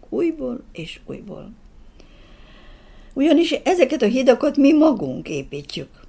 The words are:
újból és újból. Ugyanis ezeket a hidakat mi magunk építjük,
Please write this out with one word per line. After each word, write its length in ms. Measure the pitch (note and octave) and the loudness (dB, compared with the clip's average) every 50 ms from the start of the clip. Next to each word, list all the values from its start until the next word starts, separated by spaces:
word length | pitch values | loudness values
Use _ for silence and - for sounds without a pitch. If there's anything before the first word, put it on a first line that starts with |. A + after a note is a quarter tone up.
| - - | -12 -8
újból 540 | - C4+ F4 E4 D#4+ D#4 C3 B2 A#2+ - - - | -6 -4 -4 -4 -4 -6 -8 -8 -8 -10 -14 -16
és 280 | - - D#3+ E3 - - - | -16 -14 -14 -14 -16 -18 -16
újból. 460 | - C3+ C3 - G3+ - - - - - - - - - - - - - - - - - - - - - - - - - - - - - - - - - - - - - | -16 -16 -16 -16 -16 -16 -16 -18 -20 -20 -20 -20 -20 -20 -20 -20 -20 -20 -20 -20 -20 -20 -20 -20 -20 -20 -20 -20 -20 -20 -20 -20 -20 -20 -20 -20 -20 -20 -20 -20 -10 -4
Ugyanis 380 | C4+ C#4 E4 D4 D#4 E4+ - | 0 2 4 4 4 2 2
ezeket 500 | C#4+ - - C#4 F#4 F4+ D#4+ A#3+ D#4 - | -2 -2 0 0 2 2 2 2 2 0
a 60 | G#3+ | 0
hidakat 500 | G#3 A#3+ C4 B3 C4+ A#3+ A3+ - D4 C#4+ | 0 2 2 4 4 4 4 0 0 2
mi 160 | C#4+ C4+ C#4 D#4+ | 4 4 6 6
magunk 560 | D4 D4+ D#4+ C4 G3+ D3 C3 - F3 - - | 6 4 4 2 0 -4 -8 -8 -10 -10 -8
építjük, 600 | D#3+ C#3 C3+ - C#3+ C#3+ C#3+ - - E3 C3+ - - - - | -8 -10 -10 -10 -12 -12 -12 -12 -12 -12 -12 -14 -18 -20 -20